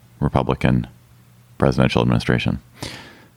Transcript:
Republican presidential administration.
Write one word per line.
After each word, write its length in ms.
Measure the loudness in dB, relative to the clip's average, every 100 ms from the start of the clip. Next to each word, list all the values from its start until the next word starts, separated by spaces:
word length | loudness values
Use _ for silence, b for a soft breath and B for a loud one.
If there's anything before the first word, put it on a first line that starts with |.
| _ -4
Republican 640 | -2 0 -2 0 2 0 -2 -14 _ -20 _ _ _ 0
presidential 440 | 0 2 2 2
administration. 580 | 2 0 0 0 0 -6 -8 B B B B B B